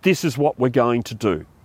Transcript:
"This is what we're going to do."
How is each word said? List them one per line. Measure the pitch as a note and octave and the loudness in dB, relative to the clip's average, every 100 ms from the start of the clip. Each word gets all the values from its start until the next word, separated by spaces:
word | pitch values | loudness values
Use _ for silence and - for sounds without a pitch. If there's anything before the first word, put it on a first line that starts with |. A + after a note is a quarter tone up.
"This | F#3+ F#3 | 0 0
is | E3 A#2+ | -2 0
what | D3 - | -2 0
we're | B2+ | 0
going | B2 A#2+ A#2+ | 2 2 0
to | - A2 | -4 -4
do." | G#2+ D#2+ - _ | -2 -2 -6 _